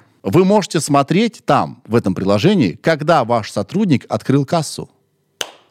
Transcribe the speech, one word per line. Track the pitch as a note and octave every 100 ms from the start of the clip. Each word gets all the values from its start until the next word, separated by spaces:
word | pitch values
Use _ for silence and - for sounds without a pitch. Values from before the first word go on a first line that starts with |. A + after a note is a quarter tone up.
| _ _
вы | - C3
можете | F#3 G#3 E3+ E3+
смотреть | - C#3+ C#3 E3 A#3 -
там, | - C3+ D#2 A#1+ -
в |
этом | A2+ G#2
приложении, | F2 F#2 G#2 D3+ G3+ G2+
когда | - - D#3 D3+ D#3+
ваш | A2+ A#2+ G#2
сотрудник | - G2 F#3+ G#3 B2+ -
открыл | A2 - C#3 C3+
кассу. | E3+ D3+ - - _ _ _ _ - - - _